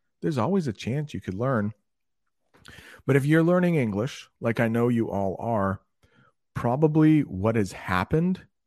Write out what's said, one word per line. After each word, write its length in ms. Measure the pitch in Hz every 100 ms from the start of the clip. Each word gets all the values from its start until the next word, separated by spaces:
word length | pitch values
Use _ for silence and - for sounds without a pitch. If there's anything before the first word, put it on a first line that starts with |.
| _ _
There's 160 | 170 143
always 280 | 113 196 151
a 40 |
chance 400 | 104 - 135 147
you 80 | 92
could 140 | -
learn. 400 | 92 127 123 104 - _ _ _ _ _ _ _ _ - - - - -
But 100 | 135
if 100 | 139
you're 160 | 160
learning 320 | 165 180 175
English, 540 | 165 120 98 123 - - _
like 200 | 120 113
I 80 | 117
know 200 | 113 120
you 220 | 120 113
all 260 | 98 98 92
are, 420 | 117 113 98 95 _ _ _ _ _ _ _
probably 640 | - 120 127 156 156 156 156
what 340 | 139 92 104 113
has 160 | 95
happened 680 | - - 90 90 156 175 185 - _